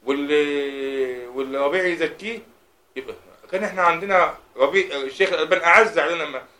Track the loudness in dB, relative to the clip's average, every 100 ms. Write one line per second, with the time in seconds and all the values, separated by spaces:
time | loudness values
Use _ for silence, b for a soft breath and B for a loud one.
0 | -2 -4 2 2 2 0 -4 -6 -6 -2
1 | -2 -4 -10 -6 -4 0 0 2 0 0
2 | -4 -4 -10 -12 -14 _ _ _ _ -12
3 | -12 -14 -18 -20 -6 -4 -4 2 2 2
4 | 2 2 2 -2 -16 0 2 2 0 -4
5 | -6 -2 0 0 0 2 6 6 6 2
6 | 0 -2 -6 -8 -14 b